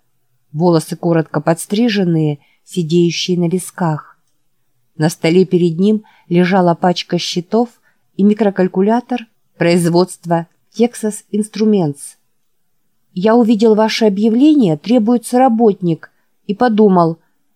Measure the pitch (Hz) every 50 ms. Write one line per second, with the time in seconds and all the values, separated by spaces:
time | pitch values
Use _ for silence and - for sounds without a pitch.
0 | _ _ _ _ _ _ _ _ _ _ 147 147 175 180 170 156 - - 175 -
1 | - 170 170 165 156 - - 156 147 160 170 - - - 208 208 240 240 202 202
2 | 185 175 165 160 156 151 147 - _ _ _ _ _ - - 185 165 151 170 175
3 | 170 170 160 - - - 180 175 175 165 175 185 - - - - 185 165 151 147
4 | - - _ _ _ _ _ _ _ _ _ _ _ _ _ _ _ _ _ -
5 | 156 165 - - - 165 170 190 185 - 185 170 180 175 160 165 190 208 220 214
6 | 214 _ _ _ _ - 175 175 180 175 196 190 180 175 165 - - 180 175 -
7 | - - 175 175 - - - 180 165 - - 220 247 233 _ _ _ _ _ _
8 | _ _ _ - 190 208 208 208 226 202 190 - 185 185 - 185 196 208 226 247
9 | - - 247 240 226 _ _ _ _ _ _ - 170 170 175 180 170 165 170 175
10 | 185 185 - - - 170 170 170 165 _ _ _ _ _ - - 233 233 - -
11 | 220 214 208 - - _ - 208 214 214 - 196 220 214 208 196 165 147 143 -
12 | - - - _ _ _ _ _ _ _ _ _ _ _ _ _ _ _ _ _
13 | _ _ - 180 180 220 220 240 233 208 247 196 233 220 214 208 220 220 - -
14 | 226 214 196 196 214 233 220 247 285 311 302 294 226 170 156 151 - 185 247 254
15 | 208 226 247 240 240 - 240 247 262 262 226 220 240 214 196 - 175 170 160 -
16 | - - _ _ _ _ _ _ _ - 202 - 247 247 214 202 220 202 185 175
17 | 170 160 165 - _ _ _ _ _ _ _